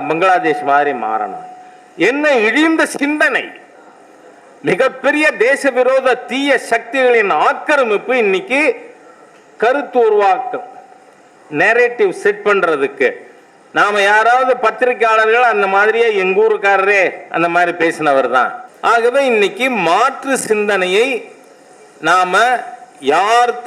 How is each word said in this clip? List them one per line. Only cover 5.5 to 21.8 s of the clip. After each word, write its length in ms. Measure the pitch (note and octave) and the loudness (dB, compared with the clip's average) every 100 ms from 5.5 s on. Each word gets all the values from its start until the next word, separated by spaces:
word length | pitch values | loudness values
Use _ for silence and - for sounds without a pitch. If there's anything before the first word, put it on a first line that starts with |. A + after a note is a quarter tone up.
| C4+ C#4 B3 | 0 0 0
விரோத 360 | B3+ C4+ C4 A#3+ - | 2 2 2 -2 -4
தீய 300 | B3+ C#4 C4 - | -4 0 -2 0
சக்திகளின் 640 | A#3 A3+ C4+ B3+ A#3+ G3+ D#3 G3+ | -4 -4 0 2 2 2 0 0
ஆக்கிரமிப்பு 640 | - - D4 A#3+ G3+ - B3+ G#3 | -2 0 0 0 -2 -2 0 0
இன்னைக்கு 360 | F#3+ - C4 D4+ - - - - - - - - - A3 | -2 -2 -2 -2 -2 -8 -20 -20 -20 -20 -20 -20 -2 0
கருத்து 340 | C#4 B3+ B3 A3+ | 0 -2 0 2
உருவாக்கம், 600 | G#3 G3 F#3 - C3+ - - - - - - - - - D3+ | 4 2 2 -2 -8 -10 -18 -20 -20 -20 -20 -20 -20 -8 -2
நேரேட்டிவ் 520 | F#3+ A#3 A#3+ A#3+ G3+ E3 | 2 2 2 2 -2 0
செட் 240 | G#3 G3+ G#3 | -2 -2 0
பண்றதுக்கு. 640 | G3 F3 D3+ C3+ - B2 - - - - _ _ D#3 | 0 0 0 -2 0 -2 -2 -14 -20 -20 _ _ -2
நாம 220 | G3 G#3 | 0 2
யாராவது 500 | G3 G#3+ A3 B3+ C4 B3+ | 2 4 4 2 2 0
பத்திரிகையாளர்கள் 840 | A3 G#3+ B3 A3 A3 A3 A3 A#3 B3 | -2 -2 -2 0 0 2 2 2 2
அந்த 160 | G#3 G3 | 2 0
மாதிரியே 340 | F#3+ G#3 A3 A#3 G#3 | 2 2 2 0 0
எங்க 160 | F#3 F#3+ A3 | 0 2 2
ஊருக்காரரே 580 | G#3+ G3 G3 F#3+ G3+ E3+ - - E3 | 2 0 2 2 2 0 -2 -8 -2
அந்த 120 | E3+ | 0
மாதிரி 200 | E3+ F3 E3+ | 0 0 0
பேசினவர் 460 | E3 D#3 D#3 C3+ B2+ | -2 0 0 2 2
தான். 160 | B2 A2+ - - - F#3 | 0 0 -4 -16 -6 0
ஆகவே 300 | A#3 A#3 C4 C#4 | 2 2 0 0
இன்னைக்கு 360 | A3 G3+ - B3+ A#3+ E3 | 0 0 0 -2 0 0
மாற்று 480 | F3+ B3+ C4 C4+ B3+ - | 2 0 -2 -6 -4 -2
சிந்தனையை 580 | G#3+ G#3 G3+ F3+ F#3+ B3+ A#3+ - - - - - - | -2 0 -2 0 0 0 -2 -10 -20 -20 -20 -20 -20